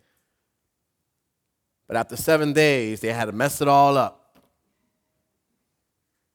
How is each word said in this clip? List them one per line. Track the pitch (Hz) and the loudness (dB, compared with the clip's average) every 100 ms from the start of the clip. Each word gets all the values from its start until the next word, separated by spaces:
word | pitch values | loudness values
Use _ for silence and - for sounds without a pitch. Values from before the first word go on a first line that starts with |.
| _ _ _ _ _ _ _ _ _ _ _ _ _ _ _ _ _ _ - | _ _ _ _ _ _ _ _ _ _ _ _ _ _ _ _ _ _ -8
But | 113 | -6
after | 113 120 | -6 -6
seven | - 156 151 | 0 0 2
days, | 147 151 139 110 110 | 2 2 2 -2 -6
they | 113 | -6
had | 117 | -4
to | 110 | -6
mess | 104 139 - | -2 -4 -2
it | 143 | 2
all | 143 143 139 | 4 4 2
up | 104 - _ _ _ _ _ _ _ _ _ _ _ _ _ _ _ _ _ _ _ _ _ | -2 -6 _ _ _ _ _ _ _ _ _ _ _ _ _ _ _ _ _ _ _ _ _